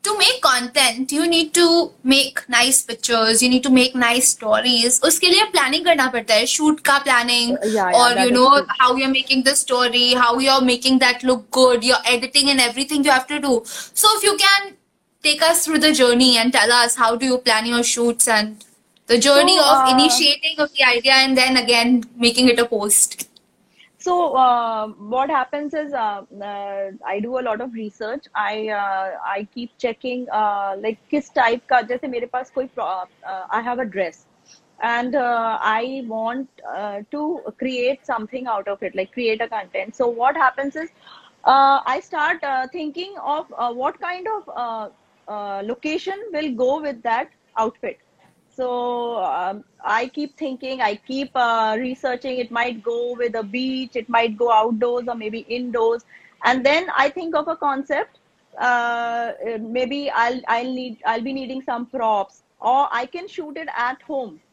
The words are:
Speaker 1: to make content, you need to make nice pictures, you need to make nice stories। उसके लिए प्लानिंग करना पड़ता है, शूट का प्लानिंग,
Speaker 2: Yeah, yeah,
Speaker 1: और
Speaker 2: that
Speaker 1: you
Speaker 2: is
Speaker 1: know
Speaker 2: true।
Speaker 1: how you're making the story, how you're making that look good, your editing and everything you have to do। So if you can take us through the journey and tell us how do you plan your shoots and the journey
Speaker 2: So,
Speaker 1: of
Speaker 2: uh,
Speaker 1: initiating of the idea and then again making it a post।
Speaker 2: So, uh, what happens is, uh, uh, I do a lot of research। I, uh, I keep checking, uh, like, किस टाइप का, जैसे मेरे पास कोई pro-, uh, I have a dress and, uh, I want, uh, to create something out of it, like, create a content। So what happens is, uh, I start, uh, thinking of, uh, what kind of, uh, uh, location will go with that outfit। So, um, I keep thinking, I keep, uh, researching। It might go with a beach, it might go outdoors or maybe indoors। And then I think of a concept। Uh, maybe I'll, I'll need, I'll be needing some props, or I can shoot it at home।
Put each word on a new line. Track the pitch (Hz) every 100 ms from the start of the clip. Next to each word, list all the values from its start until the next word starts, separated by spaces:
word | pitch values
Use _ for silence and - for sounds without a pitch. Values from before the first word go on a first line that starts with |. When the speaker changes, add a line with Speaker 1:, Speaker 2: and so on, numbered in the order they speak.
Speaker 1:
to | - 427
make | 381 508
content, | 294 247 240 285 254 226 262
you | 285 339
need | 330 311
to | 349 339 339 - _
make | 254 269 269 - -
nice | 240 254 262
pictures, | - 226 - 233 220 226
you | 247
need | 247
to | 269
make | 254 254
nice | 254 233 240 247 -
stories। | 220 214 240 240 233 -
उसके | 285 320 359
लिए | 381 427
प्लानिंग | 330 262 302
करना | 349 311 247
पड़ता | 233 226
है, | 214 254
शूट | - 302 302 -
का | 277
प्लानिंग, | 277 240 247 240 240 247
Speaker 2:
Yeah, | 214 214 185
yeah, | 233
Speaker 1:
और | 240
Speaker 2:
that | 226
Speaker 1:
you | 247
Speaker 2:
is | 247
Speaker 1:
know | 262
Speaker 2:
true। | 285 269 -
Speaker 1:
how | 254 262
you're | 269 262
making | 262 269 262
the | 285
story, | - 247 247 240 247
how | 247 240 247
you're | 269 269 254
making | 247 254 262
that | 247 247
look | 254 247 -
good, | 262 254 240
your | 240 240 226
editing | 247 254 285 277
and | 269
everything | 240 233 269 302
you | 277
have | 262 254
to | 294
do। | 277 226 -
So | - - - 427 427
if |
you | 403 -
can | 392 392 403 - _ _ _ _
take | 294 294
us | 330 330 311
through | 311
the | 311
journey | 254 247 240 254 240
and | 233
tell | 254 214
us | 247 233 269
how | 226 233
do | 262
you | 247
plan | 247 220 233
your | 240
shoots | 240 240 240 233 -
and | 214 214 214 - _ _ _ -
the | 233
journey | 269 285 349 370
Speaker 2:
So, |
Speaker 1:
of | 277 277 262
Speaker 2:
uh, | 254
Speaker 1:
initiating | 311 349 294 285 311 311
of | 294
the | -
idea | 254 240 262
and | 262 269 262
then | 262 254
again | 233 233 240 254 226 240
making | 240 233 254
it | 240
a |
post। | 233 214 208 - - - - _ _ _ _ _ _ _
Speaker 2:
So, | 359 359 330
uh, | 254 254 240 233 220 214 - 208
what | 254 269
happens | 294 262 294 294
is, | 311 294
uh, | 277 214 202 - 202
uh, | 202 202 202 196 196 196 -
I | 202
do | 226 254
a |
lot | 247 214
of | 247
research। | 226 214 _ 220 285 -
I, | - 202 214 220
uh, | 208 202 190 190 165
I | 110 196 208
keep | 240 240 _
checking, | 240 226 254 247 247
uh, | 214 208 202 196 196
like, | 220 220 _
किस | 294 -
टाइप | 294 233 233 -
का, | 254 220
जैसे | 247 285
मेरे | 240 247
पास | 254 254
कोई | 269 262
pro-, | - 175 185 180 _ -
uh, | 190 185
I | 220
have | 233 240
a |
dress | 233 190 175 - _ _ _ _ _ _
and, | 233 240 247
uh, | 269 240 233 226 220
I | 214 220 247 269 233
want, | 220 226 254 262 - -
uh, | 160 208 202 208
to | 294 302 349 - -
create | 262 247 247 277 -
something | 233 214 254 254
out | 208 196
of | 196
it, | 190 190
like, | 196
create | - 233 220
a | 226
content। | 214 185 - 196
So | - 240
what | 233 254
happens | 302 269 - 277 311
is, | 330 _ - - _ _
uh, | - 269 277 277
I | - 269
start, | - 320 302 339
uh, | 277 262 262
thinking | 349 302 339 381 392
of, | - 302 - -
uh, | 240
what | 240 277 370
kind | 339 359 370 427
of, | - -
uh, | 240 226 208 _ _ _ -
uh, | 208 202 196 208
location | 247 302 320 370 392 440
will | 302 311
go | 233 254 294
with | 294 233
that | 233 233 - _ _ 226
outfit। | 220 _ 214 - _ _ _ _ _
So, | - 254 247 247 240 240 233
um, | 180 147 185 208 - _
I | - 220 262
keep | - 294 _
thinking, | 302 254 262 262
I | 214 208
keep, | - 262 269
uh, | 254 233 226 220 220
researching। | 254 254 269 247 269 254
It | 233
might | 233 240 226
go | 240 233 240
with | 240 240 226
a |
beach, | 202 247 262 262 254 247
it | 220
might | 233 233 214
go | 240
outdoors | 220 226 220 240 247 240
or |
maybe | 233 214 226 - 240
indoors। | 247 233 226 233 _ - _ _
And | - 254 262
then | 311 359
I | - 277
think | 359 330 320
of | 302
a | 320
concept। | 285 269 277 294 440 _ _ _ _ -
Uh, | 247 240 240 233 233 233 233 - 220 220
maybe | 220 240 254 285 285
I'll, | - 240 254 -
I'll | 233 254 254
need, | 254 220 -
I'll | 226
be | 240
needing | 269 254 262
some | 262 240 247
props, | 240 226 208 190 _ _ _
or | 214 262 285
I | 233 254
can | 349 392
shoot | - 302 294
it | 320
at | - 240 269
home। | - 277 226 156 _